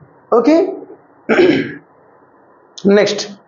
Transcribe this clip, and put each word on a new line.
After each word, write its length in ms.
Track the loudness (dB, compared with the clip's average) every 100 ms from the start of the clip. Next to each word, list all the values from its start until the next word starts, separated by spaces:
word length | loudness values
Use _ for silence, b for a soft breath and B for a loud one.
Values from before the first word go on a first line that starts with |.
| _ _ _
ఓకే, 400 | 0 2 2 0 -6 -18 -20 _ _ -4
<clears throat> 360 | 2 2 2 -4 -12 _ _ _ _ _ _ _ _ _ -4 0
నెక్స్ట్. 460 | 2 0 -4 -10 -18